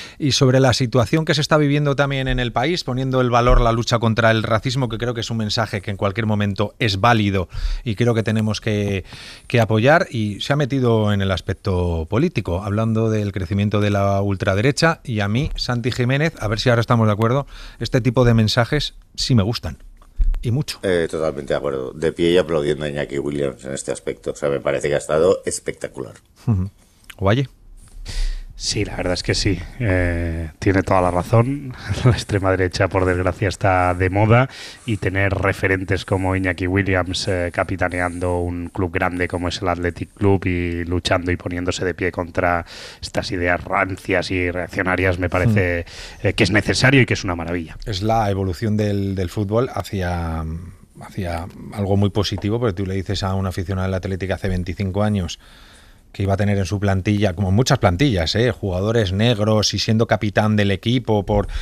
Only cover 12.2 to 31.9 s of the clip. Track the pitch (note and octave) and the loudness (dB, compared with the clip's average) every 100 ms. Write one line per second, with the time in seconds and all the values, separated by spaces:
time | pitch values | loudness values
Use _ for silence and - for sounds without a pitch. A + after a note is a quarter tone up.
12.2 | F3 C#3 F#2 F2 G2+ G2+ A2+ A2 A2+ A2 | 0 -2 -2 -4 -2 0 0 2 0 0
13.2 | G2+ F#2+ F2+ G2+ G#2 G#2 G#2 G2+ G2 G2 | -2 -4 -2 0 0 2 2 4 2 2
14.2 | G2+ G2 G2 F#2+ B2+ C#3+ E3 E3 - G#2+ | 0 0 2 2 2 2 2 0 -4 -2
15.2 | G2+ A2 D#3+ - - A#2+ A#2+ A2+ A#2+ C#3 | 0 0 -2 -4 -2 -2 -2 0 0 2
16.2 | D#3+ - G#2+ A2 - A#2 A2 A#2 A2 G#2 | 0 -2 -4 0 2 2 4 4 4 4
17.2 | A2+ C3 C3+ - - - A#2 C3+ A#2 A#2+ | 2 0 -2 -10 -18 -10 -2 0 2 4
18.2 | A#2+ A2+ G#2+ - A#2+ D3+ - - - - | 6 6 4 2 0 -2 -4 -10 -16 -8
19.2 | - B2 G2 A#2+ E2+ C2+ - - - - | 2 2 2 -2 -8 -12 -18 -20 -12 0
20.2 | - - B2+ A#2+ - - G2+ F2+ D#2+ E2 | 2 2 0 -2 -2 -4 0 2 0 -2
21.2 | D#2 C#2 C#2+ C#2+ C#2 C2+ B1+ - D#2+ D2 | -2 -2 -2 -2 -2 -4 -6 -2 -2 2
22.2 | E2+ F2+ D#2 D#2+ D2 D2 D2+ C#2+ C#2 C#2 | 4 4 4 0 0 -2 -4 -4 -4 -4
23.2 | C#2 D2 C#2 A#1+ B1+ C#2 - C2 - C#2+ | -4 -2 -4 -6 -8 -8 -6 -6 -6 -8
24.2 | - - D2 C#2 D2 C#2 D2 C#2+ - D2+ | -8 -4 -2 -2 0 -2 0 -2 0 2
25.2 | E2 - - - - - B1 - A#1+ - | 4 2 -2 -6 -8 -8 -10 -10 -12 -14
26.2 | _ _ - G2+ F#2+ - _ _ - - | _ _ -2 0 -2 -8 _ _ -20 -4
27.2 | F#2+ A#2+ C3 - - - - - - - | 0 0 -2 -10 -20 -20 -20 -14 -8 -2
28.2 | - - - - - - F#2+ F#2+ F2+ F2+ | -2 -2 -10 -10 -6 -4 -4 -4 -4 -2
29.2 | - G2 G#2+ F2+ F2 - A2+ F#2 F2+ E2+ | -2 0 0 -2 -6 -4 0 2 2 0
30.2 | E2+ E2 E2 - - F#2+ E2+ F#2+ F2+ F2 | -2 -4 -6 -2 0 2 2 2 4 2
31.2 | - A#2 A#2+ C#3+ C#3 B2 - | 2 2 2 -2 -8 -12 -6